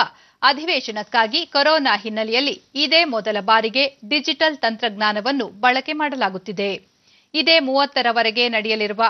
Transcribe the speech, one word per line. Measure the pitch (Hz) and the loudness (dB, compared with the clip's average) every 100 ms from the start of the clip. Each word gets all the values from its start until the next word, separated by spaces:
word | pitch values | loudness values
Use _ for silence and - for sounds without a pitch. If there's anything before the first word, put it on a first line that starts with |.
| - - _ _ | 2 -2 _ _
ಅಧಿವೇಶನಕ್ಕಾಗಿ | 254 277 330 302 247 208 208 240 220 285 330 | 2 2 0 -2 -2 -8 -2 0 2 0 -2
ಕೊರೋನಾ | 285 285 320 269 208 | 2 4 4 2 0
ಹಿನ್ನೆಲೆಯಲ್ಲಿ | 220 214 220 233 277 - - | -2 -6 -2 0 0 -4 -8
ಇದೇ | 269 294 320 | -4 -4 -2
ಮೊದಲ | 339 226 214 208 | -4 -2 -4 -4
ಬಾರಿಗೆ | 196 220 220 233 277 - 208 | 2 2 2 -2 -2 -4 -6
ಡಿಜಿಟಲ್ | 294 320 311 320 285 | -4 -2 0 0 0
ತಂತ್ರಜ್ಞಾನವನ್ನು | 233 220 240 202 214 208 214 277 220 196 | -2 -2 -4 -2 -2 0 -2 -2 -4 0
ಬಳಕೆ | 247 262 262 | 0 2 -2
ಮಾಡಲಾಗುತ್ತಿದೆ. | 302 302 269 202 185 220 190 202 180 - _ _ _ _ | -4 -4 -2 -2 -4 -8 -4 -4 -4 -10 _ _ _ _
ಇದೇ | 302 311 330 | -2 4 4
ಮೂವತ್ತರವರೆಗೆ | 262 269 277 277 233 233 226 220 240 | 4 2 2 0 0 2 0 2 0
ನಡೆಯಲಿರುವ | 226 214 220 208 208 226 | 0 -2 -2 -2 0 0